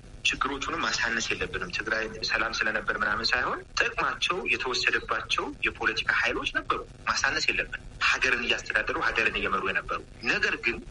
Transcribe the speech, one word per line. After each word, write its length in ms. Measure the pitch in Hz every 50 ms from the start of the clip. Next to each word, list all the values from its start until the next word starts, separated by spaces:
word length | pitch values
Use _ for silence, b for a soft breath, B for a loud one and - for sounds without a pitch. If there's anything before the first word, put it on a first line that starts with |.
| - - - - -
ችግሮቹንም 560 | - - - - 135 139 135 - 147 - -
ማሳነስ 440 | 110 110 110 - 120 117 113 104 -
የለብንም። 440 | - 104 - 117 - - - 92 90
ትግራይ 340 | - - - - - 127 110 107 104 - -
ሰላም 300 | - - 110 113 113 110
ስለነበር 420 | - 110 110 107 104 - - 107
ምናምን 280 | - 95 101 104 220 226
ሳይሆን 340 | - 123 123 135 180 254 359 - - -
ጥቅማቸው 600 | - 226 226 - - 151 135 123 - - - 180 196 233 -
የተወሰደባቸው 960 | 117 107 - 127 123 - - 123 - - - - 113 - - - - - - - - -
የፖለቲካ 500 | - 110 - - 113 107 107 - - - -
ኃይሎች 340 | - 117 120 - - - - -
ነበሩ፣ 260 | 311 - - - - - - - - -
ማሳነስ 420 | 110 117 - - 135 131 - -
የለብንም። 360 | - - - - - - - - - - -
ሀገርን 420 | - - - - - 131 123 117 117
እያስተዳደሩ 540 | 113 113 - - - - 107 110 127 127 -
ሀገርን 340 | - 113 - 117 113 107 95
እየመሩ 280 | 101 98 95 98 - 95
የነበሩ 340 | 95 - - - - - - - - - - 113
ነገር 320 | 120 180 202 - 202 170
ግን 180 | - - 117 113 - - -